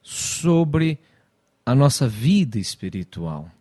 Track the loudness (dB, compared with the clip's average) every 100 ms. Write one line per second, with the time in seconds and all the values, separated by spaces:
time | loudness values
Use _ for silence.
0 | -12 -8 -8 -2 2 2 2 0 0 -4
1 | _ _ _ _ _ _ 0 4 4 4
2 | -2 0 2 2 2 -2 -6 -8 -10 -8
3 | -10 -8 -8 -8 -12 _